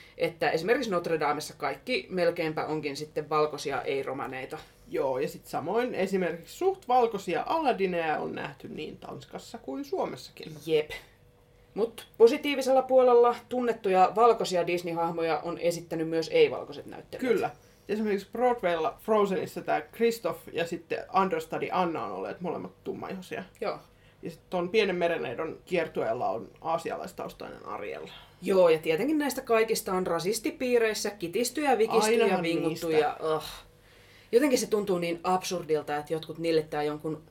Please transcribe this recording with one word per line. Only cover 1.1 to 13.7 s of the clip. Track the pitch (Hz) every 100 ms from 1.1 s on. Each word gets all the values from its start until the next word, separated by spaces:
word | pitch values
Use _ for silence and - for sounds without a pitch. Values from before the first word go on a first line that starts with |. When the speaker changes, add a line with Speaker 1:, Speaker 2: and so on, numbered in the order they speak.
| 160
Speaker 1:
Damessa | 147 147 - -
kaikki | 143 147 - 254 -
melkeinpä | 185 170 170 160 156 139
onkin | 156 151 139
sitten | 151 - 147
valkoisia | 151 151 147 151 135
ei-romaneita. | - 135 135 135 131 131 135 160 - _ -
Speaker 2:
Joo, | 160 139 127
ja | 165
sit | - -
samoin | 151 143 220 247
esimerkiksi | - 190 190 175 170 - -
suht | 370 381 -
valkoisia | 254 226 202 190 170 -
Aladineja | 330 302 196 190 175 160 151
on | 160
nähty | - - 143 -
niin | - 156 -
Tanskassa | - 135 - - - 233
kuin | - 269
Suomessakin. | 285 359 214 - - - - 156 160
Speaker 1:
Jep. | 156 151 - - _ _ _ _ _ _
Mut | - 226 - - -
positiivisella | 226 285 294 269 254 262
puolella | 262 262 247 240 240 233 -
tunnettuja | 247 240